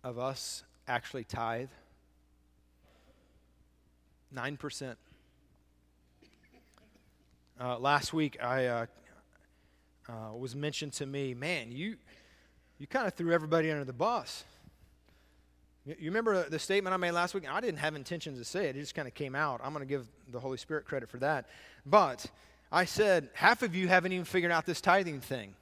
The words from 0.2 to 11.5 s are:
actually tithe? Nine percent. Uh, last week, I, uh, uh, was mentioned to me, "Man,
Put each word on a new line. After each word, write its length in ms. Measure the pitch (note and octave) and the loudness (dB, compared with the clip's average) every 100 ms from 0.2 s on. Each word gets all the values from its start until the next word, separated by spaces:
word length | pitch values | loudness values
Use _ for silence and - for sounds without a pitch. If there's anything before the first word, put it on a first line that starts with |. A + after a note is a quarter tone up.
| C3 C3+ - - - _ - | -4 -4 -8 -12 -14 _ -2
actually 340 | A#2+ - C3+ | -2 -2 -10
tithe? 460 | A2+ A#2 A#2 A#2 C3 - _ _ _ _ _ _ _ _ _ _ _ _ _ _ _ _ _ _ _ _ _ _ _ _ _ | -8 -4 -2 -2 -6 -14 _ _ _ _ _ _ _ _ _ _ _ _ _ _ _ _ _ _ _ _ _ _ _ _ _
Nine 240 | C3 B2 D3 | -6 -6 -6
percent. 420 | D3+ - C3 A#2 _ - _ _ _ _ _ _ _ _ _ _ _ _ _ - _ _ - _ _ _ _ _ _ - | -10 -8 -10 -12 _ -20 _ _ _ _ _ _ _ _ _ _ _ _ _ -20 _ _ -20 _ _ _ _ _ _ -8
Uh, 180 | B2 B2 | -4 0
last 340 | C3+ C#3+ - | 4 4 2
week, 240 | D#3+ D3+ - | 0 0 0
I, 240 | A#2+ C3 B2 | -2 0 2
uh, 200 | A#2 A#2 - - - _ _ _ _ _ _ _ _ - | 0 -4 -10 -20 -20 _ _ _ _ _ _ _ _ -14
uh, 260 | A#2 A2 A2+ | -12 -10 -8
was 200 | B2+ C3 | -8 -4
mentioned 360 | D3+ D3 D3 | -4 -4 -8
to 120 | - C3+ | -6 -6
me, 280 | C#3 C3+ | -4 -4
"Man, 360 | B2 D3 | -4 -2